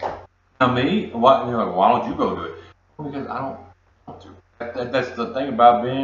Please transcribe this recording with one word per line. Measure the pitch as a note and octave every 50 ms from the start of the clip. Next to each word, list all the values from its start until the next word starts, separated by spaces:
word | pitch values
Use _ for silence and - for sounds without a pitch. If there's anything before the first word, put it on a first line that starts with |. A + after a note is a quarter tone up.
| - - - - - - _ _ _ _ _ -
I | C3 B2 A#2+
mean, | B2 C3 D#3 G3 G#3+ - - - A#2
why, | A#2+ C3 C#3 A#2+ A#2+
you | B2
know, | A#2+ A2+ G2 F#2
why | - F#3 G2 A2+ A#2+ -
don't | - -
you | -
go | - B2+ F#2+ F#2
do | - -
it? | - - - - - _ _ _ _ _ -
Because | D3 C#3 C#3+ C#3 A#2+ -
I | A2+ B2+
don't | C3+ C3+ A2 G#2 G2+ F#2 - _ _ _ _ _ _ -
want | - -
to. | - - - - _ _ _ -
That, | A#2+ A#2 A#2+
that, | B2+ A#2+ A#2
that's | B2+ B2+ B2 -
the | - A#2 A#2 A#2 A#2
thing | C3 C#3 C#3+
about | A#2 A2+ A#2+ A#2+ A#2+ - A#2
being | B2+ C3 C3+